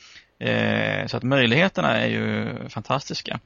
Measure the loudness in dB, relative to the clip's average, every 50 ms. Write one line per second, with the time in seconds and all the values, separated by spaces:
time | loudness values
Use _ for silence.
0 | -20 -20 -20 -20 -20 _ _ -6 -2 0 0 2 2 2 2 0 0 0 0 -2
1 | -2 -4 -4 -2 0 2 4 4 4 4 4 4 4 2 2 0 2 2 2 2
2 | 2 0 0 0 -2 -2 -2 -2 -4 -4 -6 -8 -10 -10 -10 -8 -4 -2 -2 -2
3 | -4 -6 -8 -8 -6 -8 -8 -10 -10